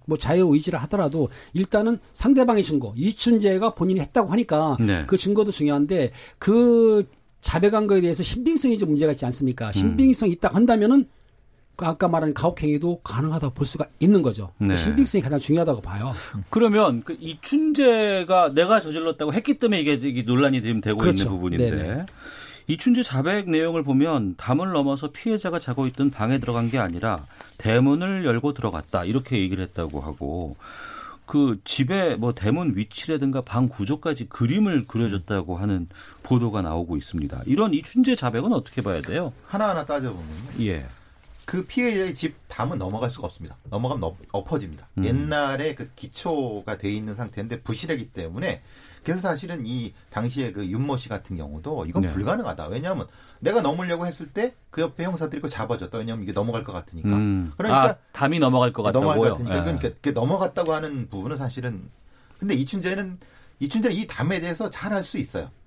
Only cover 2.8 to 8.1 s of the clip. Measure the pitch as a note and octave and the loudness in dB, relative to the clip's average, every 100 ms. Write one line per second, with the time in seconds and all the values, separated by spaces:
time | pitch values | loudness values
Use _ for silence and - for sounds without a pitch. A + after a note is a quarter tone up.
2.8 | A2+ A2+ F#3+ - A#3+ A3+ G3+ F#3 A3+ - | -2 -2 -2 0 4 4 4 2 0 0
3.8 | F3 F#3 C#3 - F#3+ G#3 - D3+ D#3+ - | 0 0 0 0 2 0 2 2 2 2
4.8 | A2 F2+ D2+ F#3 F#3+ G#3 G#3 - D3 C#3+ | 2 2 2 0 2 2 2 0 0 2
5.8 | D3 F#3 B2+ - - - - A3+ A#3+ A#3 | 2 2 0 -4 -20 -4 4 6 6 6
6.8 | A3+ G#3 - _ _ _ - E3+ G#3 G#3+ | 6 4 0 _ _ _ -2 2 2 2
7.8 | G#3 G3 F3 | 4 4 4